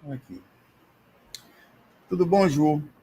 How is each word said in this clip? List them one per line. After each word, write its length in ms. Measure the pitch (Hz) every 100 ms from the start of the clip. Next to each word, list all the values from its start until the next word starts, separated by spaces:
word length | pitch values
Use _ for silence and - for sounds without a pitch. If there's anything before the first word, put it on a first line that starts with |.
| 147
Aqui. 300 | 135 - 90 _ _ _ _ _ _ _ _ _ - - _ _ _ _ _ _
Tudo 160 | 180 175
bom, 220 | 196 190
Ju? 340 | 143 151 151 147 _